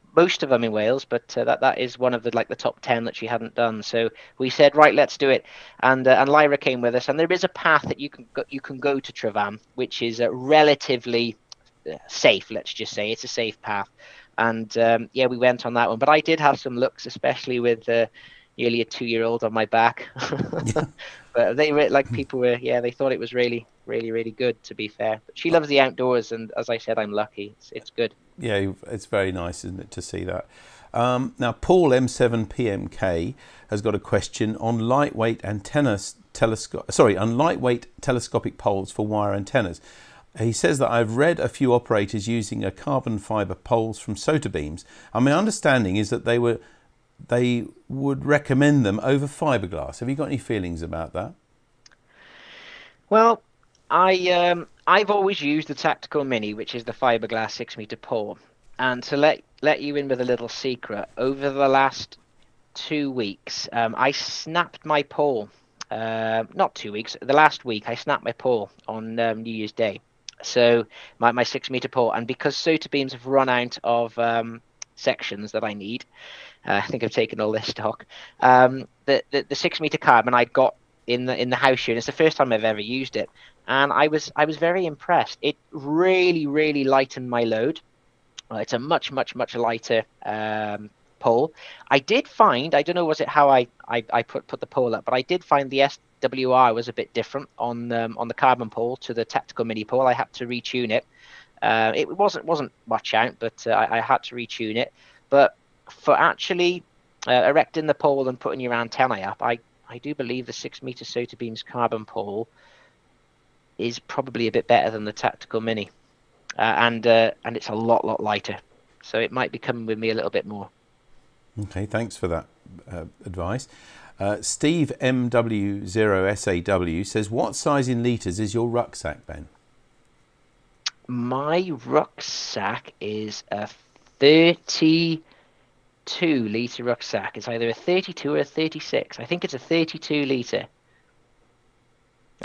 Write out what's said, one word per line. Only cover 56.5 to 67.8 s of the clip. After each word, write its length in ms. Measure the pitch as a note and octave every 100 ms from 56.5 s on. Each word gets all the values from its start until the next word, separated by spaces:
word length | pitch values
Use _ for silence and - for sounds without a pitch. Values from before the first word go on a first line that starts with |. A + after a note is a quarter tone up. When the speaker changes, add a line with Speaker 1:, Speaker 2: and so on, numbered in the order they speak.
| G#2+
Speaker 1:
which 180 | A2
is 100 | A#2+
the 100 | A#2
fiberglass 580 | - B2+ A#2 G#2+ A2+ A2
six 260 | - A#2 -
meter 180 | G#2+ A2+
pole. 440 | - A#2 G#2+ - _ _ - -
And 240 | B2+ B2
to 140 | - C#3+
let, 260 | D3+ - _ _
let 200 | D3 D3+
you 140 | C#3+ C#3+
in 100 | C#3
with 120 | B2
a 60 | B2
little 240 | A#2+ A#2
secret, 580 | - C3+ B2 - G2+ - -
over 360 | C3 C#3 C#3+
the 160 | C#3 C3+
last 500 | C3+ C3+ - - - _ _ _ _ _
two 380 | - - D3+ C#3+
weeks, 580 | B2+ G#2 - - - -
um, 220 | A#2 A2+ -
I 160 | C3
snapped 720 | C#3+ - - D#3 E3 E3+ -
my 200 | D#3 D3+
pole. 440 | D3 - D3 A#2+ G#2 _ _ _ -
Uh, 540 | A2 A2+ A2+ A2+ A2+ A2+ E3+
not 180 | F3+
two 180 | - G#2+
weeks, 240 | G#2 A#2 -
the 120 | A#2+
last 320 | C#3+ D3+ - B2+
week 220 | G#2+